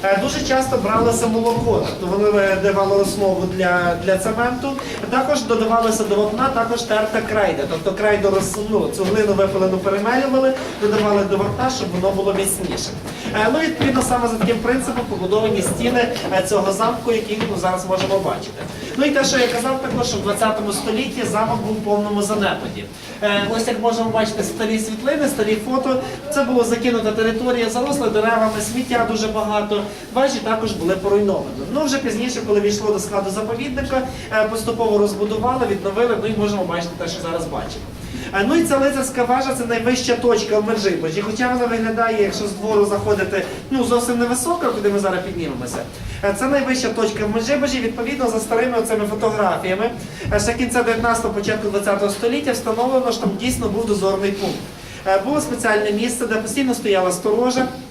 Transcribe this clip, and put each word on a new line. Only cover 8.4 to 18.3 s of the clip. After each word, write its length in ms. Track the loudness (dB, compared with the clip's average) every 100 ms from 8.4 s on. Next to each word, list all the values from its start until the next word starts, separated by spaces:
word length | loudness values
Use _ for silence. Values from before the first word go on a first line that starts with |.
| 0 -4 -2
ну, 200 | 0 0 -2
цю 60 |
глину 300 | 0 2 4
випалену 440 | 4 2 2 2 2
перемелювали, 760 | 0 0 2 2 2 4 2 0 -6 -2
додавали 420 | 0 2 2 2
до 140 | 2 0
вапна, 320 | 0 0 -2 -2
щоб 100 | -4
воно 240 | 0 0 0
було 180 | 0
міцніше. 560 | 0 -2 -2 -4 -4 -6 -8 -10 -10 -4 0
Е, 120 | 2
ну, 60 | 2
відповідно, 420 | 0 0 2 2 2
саме 180 | 0 0
за 80 | 0
таким 220 | 0 0
принципом 480 | 2 0 0 -4 -4
побудовані 520 | -4 0 2 2 0
стіни, 460 | 0 0 0 2 0 -2 -2
е, 100 | 0 2
цього 240 | 2 0
замку, 400 | 0 0 0 0
який, 300 | -2 -2 -4 -2
ну, 60 | -2
зараз 280 | 0 -2 -2
можемо 340 | -2 2 0
бачити. 440 | 0